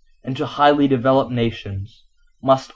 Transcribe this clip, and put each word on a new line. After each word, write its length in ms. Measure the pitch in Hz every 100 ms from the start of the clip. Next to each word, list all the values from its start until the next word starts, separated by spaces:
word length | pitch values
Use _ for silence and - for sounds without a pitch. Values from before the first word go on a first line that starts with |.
| _ _
and 140 | - 131
to 80 | 139
highly 420 | - 147 147 143
developed 440 | 131 131 131 131
nations 720 | 123 117 113 101 98 98 _ _ _ _ _
must 300 | 135 135 -